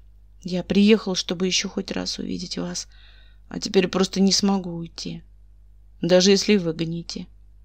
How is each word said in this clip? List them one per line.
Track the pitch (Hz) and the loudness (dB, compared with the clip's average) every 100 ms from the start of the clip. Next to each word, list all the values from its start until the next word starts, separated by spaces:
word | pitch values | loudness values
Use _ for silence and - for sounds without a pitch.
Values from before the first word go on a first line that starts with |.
| - - - - | -20 -20 -20 -16
Я | 180 180 | -8 -6
приехал, | - 202 202 214 - | 0 4 6 6 2
чтобы | 180 - 175 185 | -4 -4 -4 -2
еще | 180 196 | -2 -2
хоть | - 190 | -6 -6
раз | 190 180 - | -6 -6 -8
увидеть | - 185 180 175 | -8 -8 -8 -8
вас, | 180 180 - - - - - - - | -8 -8 -12 -18 -20 -20 -20 -20 -14
а | - | -10
теперь | - 196 180 | -2 0 0
просто | 185 190 190 | 0 -2 2
не | 196 | 2
смогу | - 196 196 175 | 4 2 0 -4
уйти, | 170 165 - 170 170 - - - - - - - - | -10 -12 -12 -12 -12 -16 -20 -20 -20 -20 -20 -20 -6
даже | 170 180 190 | 4 6 6
если | 196 214 208 | 4 4 2
выгоните. | 170 160 165 170 170 - 180 - - - | 2 -4 -6 -6 -10 -12 -14 -18 -20 -20